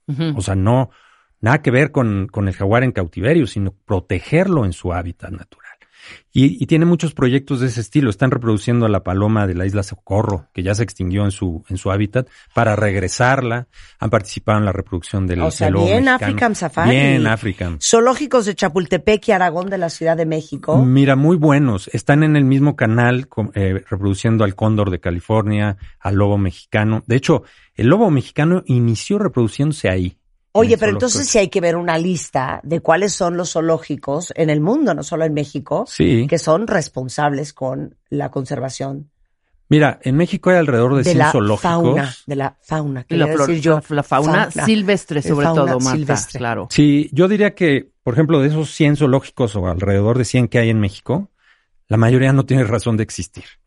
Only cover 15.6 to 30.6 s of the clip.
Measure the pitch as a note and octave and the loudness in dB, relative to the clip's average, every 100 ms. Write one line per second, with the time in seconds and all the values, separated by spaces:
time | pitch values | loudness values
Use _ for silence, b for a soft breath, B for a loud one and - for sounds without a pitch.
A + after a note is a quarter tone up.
15.6 | F#2+ F#2+ - G#3+ - B3+ G#2 - - G3+ | 0 2 2 2 2 0 0 -2 -2 -2
16.6 | E3+ - A#2+ C3 C#3 C3+ A2+ A2 G#2+ F#2 | -4 -2 2 4 4 2 2 0 -4 -4
17.6 | F2 D#2+ - A3+ A#3+ B3+ D4 B3+ G#3 F#3+ | -6 -4 0 2 4 0 0 0 0 -2
18.6 | F#3+ E3+ F3 F3+ - G#3+ - F#3+ F3+ D#3+ | -2 -2 -2 -2 0 0 2 0 0 -2
19.6 | F#3+ F#3+ E3+ - D#3+ E3 D#3+ D#3 D#3 C#3+ | -6 -6 -6 -4 -2 0 -2 -4 -6 -10
20.6 | - D3 C3 C3 C#3 C3+ D3+ F3+ D#3 C#3+ | 0 2 4 4 4 4 4 4 4 4
21.6 | C#3 G2+ - A2+ - D3 D#3 D3+ C3 C3+ | 2 0 -4 -6 2 2 4 4 4 4
22.6 | D3 D3 A2+ A2+ A#2+ B2 B2+ - G#2 G#2 | 2 2 0 2 2 0 -4 -6 -4 -2
23.6 | F#2+ F#2+ - F#2+ G2 F#2+ A2+ A2 G#2 - | -2 -2 -4 -4 -2 0 0 2 2 0
24.6 | A2 G#2+ G2+ F2+ F2+ F2 - A2 G#2 G#2 | 0 2 0 -2 -4 -4 0 0 0 0
25.6 | G#2 G2 b b G2 G2 G2+ G2+ G2 - | -2 -4 b b -2 0 2 2 -2 -4
26.6 | - A2 G#2+ A2 - B2 - D3 b b | -4 -2 0 0 0 0 2 0 b b
27.6 | b - A2+ G3 A3 C#3+ - - D#3 F#3 | b -2 2 4 4 2 -2 -2 0 0
28.6 | - B2 A#2 A2+ - G3+ G3 B2+ A2+ - | 0 0 0 -2 -2 -2 -2 0 -2 0
29.6 | D3 D3 G2+ F#2 F2+ - _ _ _ G3+ | -4 -2 -2 0 -2 -6 _ _ _ 2